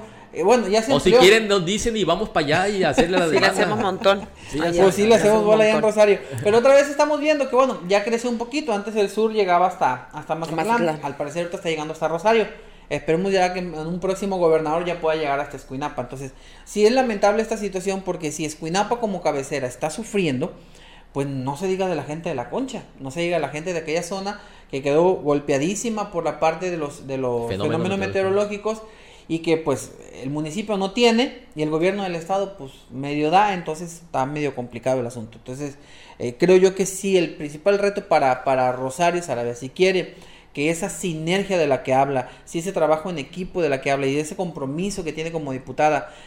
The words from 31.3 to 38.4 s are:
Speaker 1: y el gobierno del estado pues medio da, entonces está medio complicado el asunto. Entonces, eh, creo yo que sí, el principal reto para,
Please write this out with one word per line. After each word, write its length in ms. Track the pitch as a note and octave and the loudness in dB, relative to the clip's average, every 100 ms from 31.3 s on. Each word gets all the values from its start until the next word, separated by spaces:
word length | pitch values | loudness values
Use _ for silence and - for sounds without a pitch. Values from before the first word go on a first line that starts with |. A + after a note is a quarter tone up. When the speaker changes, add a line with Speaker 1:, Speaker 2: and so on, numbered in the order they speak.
| - - D3+ | -4 -12 -6
Speaker 1:
y 60 | |
el 80 | D#3 | -2
gobierno 320 | D#3+ F3+ G3+ | 0 0 0
del 120 | F#3+ E3+ | -4 -6
estado 420 | E3+ G3 G3 - | -4 -4 -4 -8
pues 140 | C3+ - - | -18 -20 -16
medio 380 | B2 C#3+ D3 D3+ | -10 -6 -2 2
da, 240 | F3+ G#3 | 4 4
entonces 480 | F#3 D#3+ D#3 E3+ - | 0 -6 -8 -10 -14
está 220 | - B2+ C3+ | -8 -4 -4
medio 300 | D3+ D3 B2+ | -2 -4 -4
complicado 440 | A#2+ - C3 C3 | -10 -6 -2 -2
el 60 | B2 | -2
asunto. 300 | B2 A2 - | -8 -14 -16
Entonces, 400 | - C3 C#3+ C3+ - - - - | -14 -10 -10 -12 -20 -20 -18 -8
eh, 180 | B2 - | -6 0
creo 180 | F3+ F#3 | 6 6
yo 160 | F#3+ | 6
que 140 | F#3+ F#3 | 2 -4
sí, 300 | - G3 F#3+ | -4 0 2
el 180 | D#3 - | 2 -4
principal 420 | D3 D3+ G3 G3+ | -10 -4 0 2
reto 300 | G3+ G3+ - | 2 -2 0
para, 360 | D#3 C3+ B2+ | 2 2 0